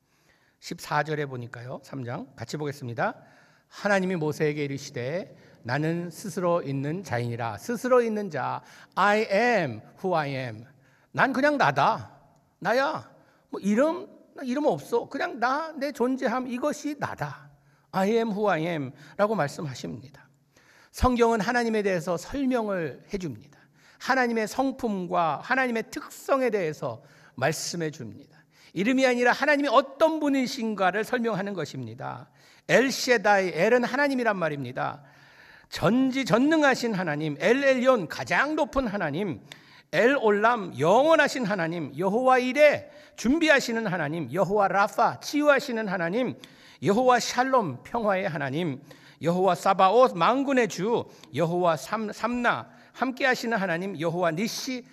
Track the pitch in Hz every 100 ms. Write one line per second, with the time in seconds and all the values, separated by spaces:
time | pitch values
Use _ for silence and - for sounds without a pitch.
0 | _ _ _ _ _ _ - 170 - 151
1 | 151 151 143 127 120 120 120 156 - 139
2 | 120 143 262 - - 156 151 143 123 117
3 | 196 - - _ _ _ _ - 202 196
4 | 185 180 151 143 156 151 143 139 - 123
5 | 123 170 240 - - _ 117 139 156 170
6 | 175 - 208 196 175 170 139 135 139 175
7 | 196 120 120 117 117 104 - 240 247 247
8 | 226 208 202 143 127 127 - - - -
9 | 202 214 220 196 240 220 151 107 - -
10 | 185 170 143 135 127 107 120 _ _ _
11 | _ 139 233 247 285 285 147 139 165 202
12 | 107 - _ _ _ - 175 247 285 208
13 | - - _ _ _ 220 185 208 302 349
14 | 392 - _ - 262 254 302 165 - 233
15 | - 277 349 269 233 285 320 311 285 -
16 | 247 262 254 247 254 240 294 - 294 294
17 | 165 101 147 - - _ _ _ _ 185
18 | 190 226 226 202 208 165 160 165 127 -
19 | - - 208 208 143 - 156 123 170 139
20 | 123 - - _ _ _ _ _ _ -
21 | 254 240 233 226 196 247 233 220 202 185
22 | 165 170 - 277 262 247 214 185 156 -
23 | - 202 175 107 - - _ _ _ -
24 | - 262 240 226 214 - 269 262 233 196
25 | 175 175 160 139 - 262 254 226 220 311
26 | - - - 277 254 208 160 151 143 113
27 | - - - - 135 156 - 175 156 -
28 | 113 101 - _ _ _ - - 202 262
29 | 262 247 240 208 285 285 285 233 277 -
30 | 320 320 294 269 247 - 220 202 185 190
31 | 214 254 226 185 202 190 147 139 117 123
32 | 135 127 123 _ _ _ - 175 269 -
33 | - 240 208 202 185 156 208 247 240 254
34 | 285 262 226 196 160 143 123 131 143 -
35 | - - - - - - - - 170 247
36 | 262 254 262 233 285 320 285 254 240 190
37 | 180 147 156 143 180 262 277 262 254 254
38 | 160 - 127 175 277 311 277 269 247 202
39 | 160 143 202 107 - - - - _ 156
40 | 233 277 226 202 220 247 180 120 156 226
41 | 302 320 277 277 208 202 165 175 135 131
42 | 185 220 254 254 254 254 302 170 - -
43 | - - 226 320 311 277 - 226 220 180
44 | 143 170 127 127 165 208 196 190 208 -
45 | 208 123 - 285 294 269 - 226 214 185
46 | 170 214 240 - - - - - 139 202
47 | 254 240 - 240 262 262 180 123 - 240
48 | 214 185 196 151 139 143 175 127 - -
49 | - - 147 180 190 175 190 190 190 226
50 | 254 190 170 262 277 262 220 - 202 214
51 | - - - 123 165 175 175 156 - 220
52 | 214 - 226 247 240 139 - - - -
53 | 254 254 269 247 233 226 190 165 196 165
54 | 165 160 175 160 220 - - 254 247